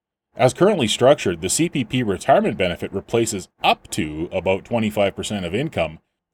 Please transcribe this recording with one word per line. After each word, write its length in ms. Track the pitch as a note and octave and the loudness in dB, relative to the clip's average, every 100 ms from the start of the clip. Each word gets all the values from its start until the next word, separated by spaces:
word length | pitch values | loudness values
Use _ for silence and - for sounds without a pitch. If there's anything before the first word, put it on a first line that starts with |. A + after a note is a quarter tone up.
| _ _ _ - | _ _ _ 0
As 180 | B2 | 0
currently 320 | - F#3 F#3+ A2 | 4 2 2 0
structured, 540 | - B2 D3 G2+ E2 | 4 4 4 2 -4
the 100 | F2+ | -2
C 180 | - E3+ | -2 0
P 160 | D3 | -2
P 200 | A#2 B2+ | -4 -2
retirement 520 | A2 F2+ - E3 G#3+ G2 | -2 -2 2 2 2 -2
benefit 360 | F#2 E2 G2 | -2 -2 -6
replaces 560 | G2 - A#2 A2+ G2+ - _ | -8 -2 0 0 -4 -10 _
up 260 | E3 A#3+ - | 0 0 -2
to 380 | - - D2+ E2+ | -6 -4 -6 -6
about 320 | F#2 F2+ F#2+ | -2 0 -2
twenty-five 520 | - A#2 G#2+ G#2+ G2 - | -2 -2 0 0 0 -2
percent 280 | F#2 G#2 | -6 -6
of 120 | F2 G2+ | -4 -4
income 420 | D#3 - D#2+ D#2+ _ _ _ | -4 -2 -4 -6 _ _ _